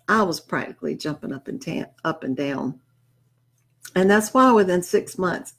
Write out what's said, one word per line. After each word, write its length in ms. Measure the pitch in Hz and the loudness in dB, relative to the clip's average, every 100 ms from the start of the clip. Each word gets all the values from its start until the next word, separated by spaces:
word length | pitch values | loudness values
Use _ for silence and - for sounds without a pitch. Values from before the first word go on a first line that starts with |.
| - | -2
I 140 | 220 | 0
was 160 | 196 160 | 0 -2
practically 560 | - 151 - - 160 | -6 -6 -6 -8 -8
jumping 380 | 151 156 151 - | -6 -6 -8 -8
up 160 | 135 - | -10 -10
and 120 | - | -12
ta-, 300 | - 156 - _ | -8 -8 -8 _
up 180 | 165 156 | -6 -6
and 140 | 135 131 | -6 -4
down. 440 | 143 135 - - _ _ _ _ _ _ _ _ _ _ - 185 | -4 -4 -6 -10 _ _ _ _ _ _ _ _ _ _ -6 2
And 120 | 185 | 4
that's 240 | 208 214 | 4 4
why 200 | 262 262 | 4 6
within 300 | 220 185 180 | 6 4 0
six 360 | 175 202 - - | 0 -2 -2 -4
months, 360 | 185 - - | -2 -4 -8